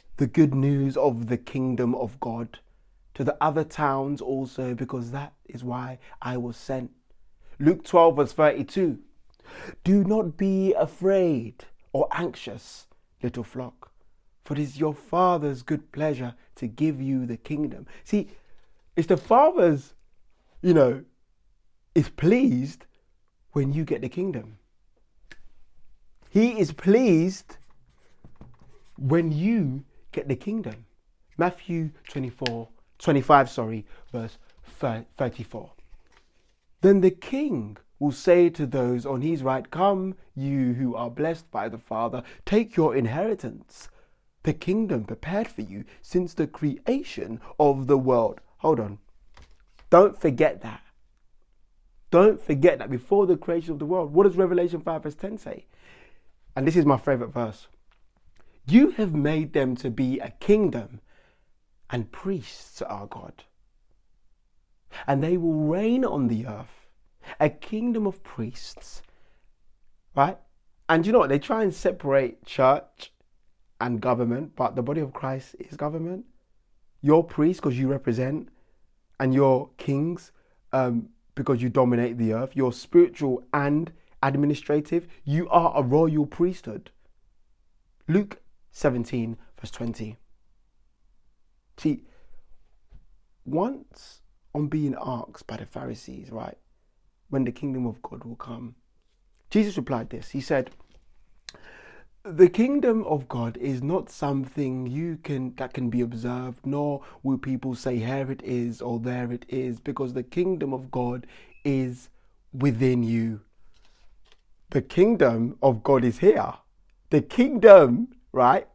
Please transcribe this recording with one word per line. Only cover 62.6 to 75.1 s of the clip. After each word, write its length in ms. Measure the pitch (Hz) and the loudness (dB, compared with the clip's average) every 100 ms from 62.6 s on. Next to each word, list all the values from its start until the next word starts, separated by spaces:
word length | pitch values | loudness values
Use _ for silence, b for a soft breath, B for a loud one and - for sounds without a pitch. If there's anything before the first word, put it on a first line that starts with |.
| - - | -20 -12
to 100 | - | -10
our 180 | 98 101 | -10 -12
God. 380 | 104 - - _ _ _ _ _ _ _ _ _ _ _ _ _ _ _ B B | -16 -18 -20 _ _ _ _ _ _ _ _ _ _ _ _ _ _ _ B B
And 160 | 139 | -2
they 140 | 156 180 | 0 0
will 300 | 165 156 151 | 0 0 0
reign 360 | 175 214 247 | 0 0 0
on 260 | 247 147 123 | 0 0 -2
the 180 | 110 120 | -2 -6
earth, 420 | 104 - - _ _ _ _ B B | -12 -14 -20 _ _ _ _ B B
a 120 | 151 | -2
kingdom 560 | 147 - 214 240 226 202 | 0 -8 -6 -4 -2 -2
of 160 | 190 | -4
priests." 800 | - - 113 - - - - - - _ - _ _ _ _ - - _ _ - | -14 -10 -8 -8 -14 -16 -16 -16 -16 _ -20 _ _ _ _ -20 -20 _ _ 0
Right? 220 | 147 190 - _ _ _ - | 0 0 -16 _ _ _ 0
And 160 | 165 | 2
you 80 | 175 | 4
know 60 | 233 | 4
what? 100 | 139 | 4
They 100 | 143 | 2
try 240 | - 220 | 0 0
and 120 | 208 | 0
separate 720 | - 190 185 143 139 127 - - | 0 -4 -2 0 2 0 -6 -12
church 640 | - 131 143 - _ - _ _ _ _ _ _ _ | 2 4 4 0 _ -20 _ _ _ _ _ _ _
and 220 | 123 117 | -4 -2
government, 560 | 127 120 120 120 156 - | 0 0 0 -2 -6 -4
but 180 | 120 | -4
the 80 | 120 | -2
body 200 | 120 156 | -4 -4
of 100 | 143 | -6